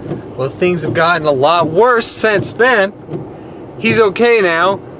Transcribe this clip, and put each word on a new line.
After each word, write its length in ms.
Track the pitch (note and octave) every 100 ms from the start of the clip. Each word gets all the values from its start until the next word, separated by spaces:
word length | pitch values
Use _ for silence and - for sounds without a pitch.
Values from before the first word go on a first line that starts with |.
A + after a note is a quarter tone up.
| - - - -
Well, 120 | C3+
things 340 | - F3+ F3
have 100 | D3+
gotten 320 | E3 E3 E3+ D3+
a 60 |
lot 400 | C3+ D3 E3+ D#3+
worse 340 | E3 A#3+ A#3 A3
since 480 | - A3 G3+ -
then. 400 | - B3 A#3 G3 - - - - - - - - -
He's 200 | A3 A3+
okay 400 | G#3+ F#3 A#3+ A#3
now, 360 | F#3 E3 F#3 G3 - -